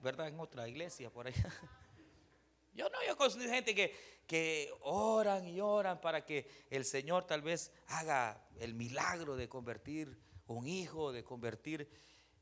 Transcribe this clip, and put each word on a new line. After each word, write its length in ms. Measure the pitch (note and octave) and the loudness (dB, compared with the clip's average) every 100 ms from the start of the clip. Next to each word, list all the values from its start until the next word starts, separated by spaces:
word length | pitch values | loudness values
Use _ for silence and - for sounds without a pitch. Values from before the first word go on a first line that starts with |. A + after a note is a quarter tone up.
¿verdad? 280 | B2+ C3 D#3 | -2 0 -4
En 100 | D#3+ | -4
otra 280 | D#3+ B2+ A#2 | -8 -6 -6
iglesia, 440 | C3+ E3+ - A#2 | -6 -8 -8 -12
por 160 | A#2+ B2 | -8 -2
allá. 160 | B2+ | 2
<laughs> 360 | - - - - - - - - - _ _ _ _ | 2 2 -14 -18 -20 -20 -20 -20 -20 _ _ _ _
Yo 160 | - D5 | -4 -4
no, 160 | B4+ A#4+ | -2 0
yo 120 | D4 | 4
conozco 240 | C4+ G#3 | 4 4
gente 340 | A#3+ B3 A3 G3+ | 0 0 2 4
que, 460 | F3+ - - - - | 2 0 -18 -16 0
que 460 | D#3+ D#3+ D#3 C#3+ - | 2 2 0 -2 -4
oran 640 | C#3 F#3 A3 A3 G#3 G3 F3+ | 0 4 6 6 6 2 0
y 140 | F3 | -2
oran 400 | G#3 G#3 F#3+ F3 | 2 4 4 0
para 240 | E3 D#3 | 0 0
que 420 | - D3 - - - | 0 -2 -2 -14 -4
el 160 | C3+ B2+ | -2 0
Señor 400 | C3+ C#3 F3+ F3+ | 0 2 2 2
tal 160 | D3+ | -2
vez 320 | D3+ E3+ - - - | 0 -2 -4 -10 -6
haga 540 | E3 D#3+ C#3 A#2 G#2+ - - | -4 2 4 4 -2 -14 -8
el 160 | A#2 | -6
milagro 640 | A2+ A#2+ C#3 E3+ F3+ D3+ C3 | -4 -4 0 0 0 -4 -4
de 140 | A#2+ | -4
convertir 680 | C3 A#2 A2 C#3+ D#3 D3+ B2+ - - - | -6 -8 -8 -6 -6 -6 -12 -20 -18 -10
un 180 | A#2 B2+ | -6 -4
hijo, 460 | F#3 E3+ D#3+ D3 | -4 -4 -4 -4
de 140 | B2 A2+ | -4 -8
convertir. 640 | B2 A#2 A2 D3+ D#3 C#3+ - - - _ _ | -6 -6 -6 -6 -6 -8 -16 -20 -20 _ _